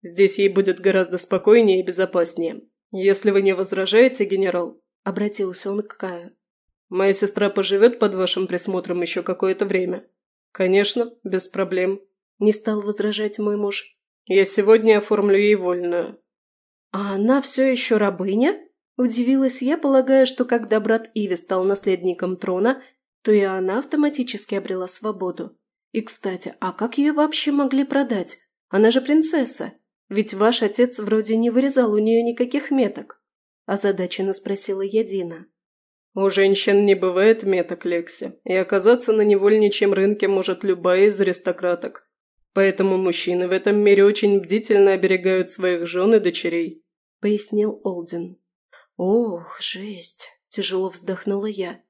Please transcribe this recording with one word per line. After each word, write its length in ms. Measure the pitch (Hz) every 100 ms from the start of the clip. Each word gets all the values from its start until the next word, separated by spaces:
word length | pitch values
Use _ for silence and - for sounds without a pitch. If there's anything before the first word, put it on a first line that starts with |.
«Здесь 360 | 180 175 190 196
ей 100 | 196
будет 300 | 190 196 185
гораздо 380 | 196 190 175 175
спокойнее 600 | - - - 233 220 185
и 60 | 180
безопаснее. 760 | 180 185 180 170 - 165 - - _ _
Если 380 | 190 196 196 214
вы 120 | 196
не 120 | 196
возражаете, 720 | 185 185 185 185 214 254 254 202
генерал», 540 | 196 190 175 170 - _ _
обратился 680 | 196 196 208 208 190 185 202
он 100 | 202
к 140 | 208 -
Каю. 400 | 185 175 175 _ _ _ _ _ _
«Моя 240 | 185 196
сестра 380 | 196 202 202 202
поживет 480 | 202 196 196 226 240
под 160 | 208
вашим 320 | 185 185 - 185
присмотром 540 | 180 - 185 175 180
еще 200 | 170 -
какое-то 440 | 170 180 190 190 196
время?» 400 | 190 180 180 - _ _ _ _
«Конечно, 600 | - 185 196 202 247 240 -
без 240 | 202 185 -
проблем», 520 | - 185 185 185 196 _ _ _ _
не 140 | 208
стал 280 | 208 - 214
возражать 580 | 202 208 208 202 214 208
мой 180 | 208 208
муж. 400 | 202 196 - _ _ _ _
«Я 180 | 190
сегодня 540 | 190 - 196 220 220 208
оформлю 400 | 208 208 202 196
ей 160 | 208
вольную». 640 | 208 180 180 175 175 - - _ _ _ _ _ _ _
«А 220 | 196 202
она 260 | 196 214 277
все 240 | 277 -
еще 340 | 269 247 - 214
рабыня?» 640 | 208 190 190 202 277 403 - _ _ -
удивилась 640 | 247 233 247 269 269 254
я, 160 | 254 320
полагая, 480 | 294 269 262 269 254
что 180 | 262
когда 340 | 247 240 214 220
брат 320 | 214 226 226
Иви 220 | - 202 175
стал 280 | - 190
наследником 720 | 185 196 - 185 180 175 185 180
трона, 460 | 190 180 220 262 - _ _ _
то 100 | -
и 80 | 214
она 380 | 196 190 185 208
автоматически 760 | 294 302 294 294 240 208 -
обрела 320 | 196 - 185 180
свободу. 720 | - 214 190 185 170 - _ _ _ _
И, 100 | -
кстати, 540 | 226 - - 185 - -
а 120 | 185
как 240 | - 233 262
ее 140 | 285
вообще 380 | 302 302 302 -
могли 340 | 285 269 269
продать? 540 | 277 277 277 214 175 - _ _ _
Она 240 | 196 220
же 80 | 254
принцесса. 720 | 262 302 311 330 240 - - - _ _ _
Ведь 260 | 202 208
ваш 280 | 190 214 240
отец 380 | 214 208 247 247
вроде 360 | 208 220 214 220
не 140 | 233
вырезал 420 | 233 269 269 233
у 60 | 208
нее 240 | 214 226
никаких 480 | 233 233 247 277 -
меток, 500 | 269 254 - - - _ _ _ _ -
озадаченно 680 | 202 202 190 180 - 190
спросила 500 | 196 - 196 - 190
я 200 | 196 214
Дина. 440 | 226 196 170 165 - _ _ _ _ _ _
«У 160 | - 196
женщин 560 | 196 196 196 - 202 202
не 80 |
бывает 480 | 190 185 180 208 226
меток, 420 | 196 185 175 175
Лекси, 540 | 175 175 170 - 165 -
и 100 | -
оказаться 580 | 185 185 196 190 240 240
на 100 | 220
невольничьем 680 | 208 202 202 214 208 208 202
рынке 360 | 196 196 208 196
может 340 | 196 190 175
любая 440 | 202 180 175 180 208
из 140 | 196
аристократок. 880 | 190 175 - 175 180 175 - - _ _ _ _ _
Поэтому 420 | - 196 196 196 190
мужчины 520 | 185 170 - 180 180
в 40 |
этом 240 | 190 202 208
мире 280 | 208 196
очень 360 | 202 208 202 202
бдительно 520 | 165 208 220 208 196
оберегают 580 | 190 185 185 180 185 180
своих 360 | - 185 175 170
жен 280 | 180 196
и 60 | 226
дочерей», 640 | 180 170 - 170 165 - _ _ _ _
пояснил 560 | 208 208 - 208 214 214
Олдин. 520 | 196 180 170 170 175 180 _ _ _ - _ -
«Ох, 600 | 180 226 226 170 170 -
жесть!» – 680 | - 185 208 190 165 - - _ _
тяжело 400 | - 190 185 190
вздохнула 560 | 180 - 180 - 196 214
я. 340 | 202 180 175 _